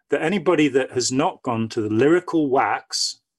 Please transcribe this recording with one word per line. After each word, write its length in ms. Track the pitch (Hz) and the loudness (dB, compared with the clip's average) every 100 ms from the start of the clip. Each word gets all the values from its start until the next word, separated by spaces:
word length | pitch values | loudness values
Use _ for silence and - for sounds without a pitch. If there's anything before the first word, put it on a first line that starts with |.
| - | -4
that 140 | 143 | -2
anybody 440 | 156 202 160 165 151 | 0 0 0 2 4
that 220 | 131 131 | 2 -2
has 180 | 127 117 | -2 -2
not 320 | 131 165 - | 0 -2 -2
gone 260 | - 113 113 | -6 -4 -4
to 120 | 117 | -4
the 80 | 107 | -2
Lyrical 600 | 110 143 175 - 165 143 | 2 4 4 2 -2 0
Wax, 680 | 131 107 127 - - - - _ | 0 0 -2 -6 -6 -6 -8 _